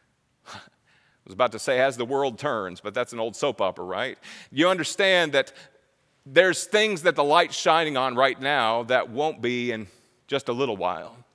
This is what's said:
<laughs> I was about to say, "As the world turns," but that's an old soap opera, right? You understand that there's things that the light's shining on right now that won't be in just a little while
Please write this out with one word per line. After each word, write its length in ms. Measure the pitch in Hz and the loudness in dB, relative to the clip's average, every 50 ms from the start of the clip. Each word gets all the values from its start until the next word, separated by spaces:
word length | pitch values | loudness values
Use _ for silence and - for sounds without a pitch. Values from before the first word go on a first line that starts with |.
| _ _ _ _ _ _ _ _ _ | _ _ _ _ _ _ _ _ _
<laughs> 20 | |
I 120 | - - - - - _ _ _ _ _ _ _ _ _ _ _ | -20 -20 -20 -20 -20 _ _ _ _ _ _ _ _ _ _ _
was 80 | - 92 | -8 -2
about 200 | 101 123 117 113 | 0 0 0 -2
to 60 | 107 | -4
say, 200 | - 143 131 127 | -2 0 2 2
"As 180 | 131 139 123 | 2 2 0
the 80 | 120 120 | -2 -4
world 320 | 117 139 135 139 135 113 | -2 0 0 0 -2 -4
turns," 440 | - 135 147 123 110 95 92 90 - | -4 -4 -4 -4 -4 -6 -8 -10 -10
but 120 | - 107 101 | -10 -8 -4
that's 200 | 123 120 - 120 | -6 -6 -6 -6
an 60 | 117 | -6
old 160 | 113 117 98 | -6 -6 -4
soap 260 | - 147 143 110 - | -2 -4 -2 -2 -2
opera, 220 | 101 92 92 - 87 | -2 -4 -4 -6 -8
right? 360 | 90 92 101 123 131 - - - - - - - - | -8 -6 -6 -6 -6 -8 -12 -18 -20 -20 -20 -18 -8
You 180 | 123 135 170 185 | -2 0 2 2
understand 600 | 190 175 147 - - - 196 190 185 175 165 151 | 2 0 -2 -4 -2 0 2 4 4 4 2 2
that 200 | 139 135 131 - - - - - _ _ _ _ _ _ _ _ _ _ - | 2 0 0 0 -6 -20 -20 -20 _ _ _ _ _ _ _ _ _ _ -8
there's 380 | 135 135 165 185 185 165 - - | 0 4 4 6 6 4 0 -2
things 380 | - - 208 214 214 202 151 160 | 0 2 2 2 2 0 0 0
that 120 | 175 143 | 0 2
the 80 | 151 143 | 2 2
light's 320 | 143 151 170 170 147 - | 4 4 4 4 2 0
shining 420 | - - 180 156 165 165 151 143 | -2 2 4 4 4 4 0 0
on 180 | 127 131 131 120 | 0 0 0 2
right 240 | 123 135 135 120 123 | 2 2 2 2 0
now 400 | 131 139 147 135 117 110 113 120 120 | -2 0 2 2 2 2 0 0 0
that 260 | 113 127 131 92 - | 2 2 0 0 0
won't 340 | 110 131 151 156 135 - 113 | -4 -4 -4 -4 -4 -4 -4
be 280 | 120 123 123 123 120 | -2 -2 -2 -2 -4
in 160 | 113 110 104 95 - _ _ _ _ _ _ | -4 -6 -8 -14 -18 _ _ _ _ _ _
just 240 | - 135 139 - - | -4 -4 -4 -2 -2
a 40 | 120 | -2
little 220 | 123 139 123 107 | -2 -2 -2 -2
while 420 | 92 87 90 90 80 80 - - - - _ _ | -2 -2 -4 -4 -4 -10 -14 -18 -20 -20 _ _